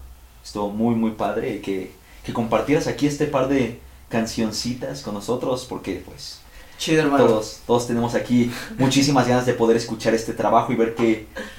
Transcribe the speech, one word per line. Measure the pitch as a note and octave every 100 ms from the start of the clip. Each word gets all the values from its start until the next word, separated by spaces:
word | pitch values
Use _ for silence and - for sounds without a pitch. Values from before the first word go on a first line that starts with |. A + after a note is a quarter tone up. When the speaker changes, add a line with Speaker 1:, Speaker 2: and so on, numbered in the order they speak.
| - - - -
Speaker 1:
Estuvo | - G#2+ G2+
muy, | G#2+ A#2
muy | A2+ A2
padre | A2 G2+ G#2+ C3+ G2
que, | G2 F#2+ - - - -
que | -
compartieras | A#2+ A2+ A2 C3+ D#3 B2+
aquí | - C#3+
este | C#3+ D3
par | C#3 C3
de | C#3 A2+ - - - -
cancioncitas | A2+ A2 - A2 - A#2+ B2 C#3 -
con | G#2+
nosotros, | G2+ - B2+ C#3 B2+ -
porque, | - G2 F2
pues, | - - - - - - - -
Speaker 2:
Chido, | - D#3
hermano. | D3 C#3 A#2
Speaker 1:
todos, | G#2+ - - -
todos | A#2+ A#2+
tenemos | A#2 A#2 -
aquí | - B2 A#2+ - - -
muchísimas | C3 C#3 D3 C3+ A#2+
ganas | B2 A#2+
de |
poder | A#2 A2+ A#2
escuchar | - A2 A#2
este | A2 -
trabajo | A2 G#2 A#2 A#2+
y | A2+
ver | A2+
qué, | - A#2 G#2+ - - -